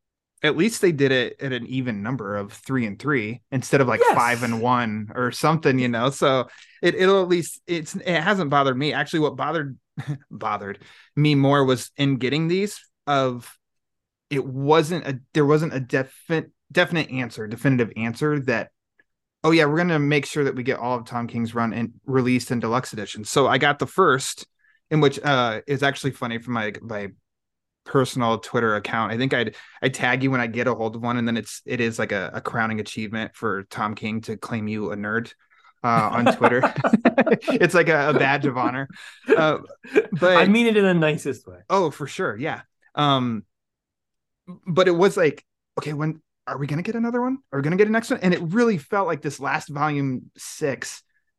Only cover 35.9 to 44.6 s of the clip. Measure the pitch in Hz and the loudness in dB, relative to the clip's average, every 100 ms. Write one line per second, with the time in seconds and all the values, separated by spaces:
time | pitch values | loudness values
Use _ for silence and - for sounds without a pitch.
35.9 | 117 107 113 120 - - 123 - - 247 | 2 2 2 2 4 2 2 0 0 0
36.9 | 220 - - 294 233 - 254 175 180 160 | 2 2 2 2 0 0 2 4 4 4
37.9 | 156 143 139 135 143 143 123 120 127 135 | 4 2 2 2 2 0 -2 -2 -4 -8
38.9 | - - - 240 403 311 139 - - - | -14 -20 -6 0 4 4 0 -6 -20 -2
39.9 | - - 156 180 175 185 220 233 214 190 | 0 0 2 4 6 6 6 4 4 4
40.9 | 175 156 151 147 120 - 90 - 190 165 | 4 2 0 -4 -8 -12 -16 -2 0 0
41.9 | - 139 - 175 107 151 113 - _ _ | -4 -10 -6 -6 -4 -6 -8 -12 _ _
42.9 | - 147 135 123 110 - _ _ _ _ | 0 2 2 0 -4 -8 _ _ _ _
43.9 | _ _ _ _ _ - 180 | _ _ _ _ _ -20 -12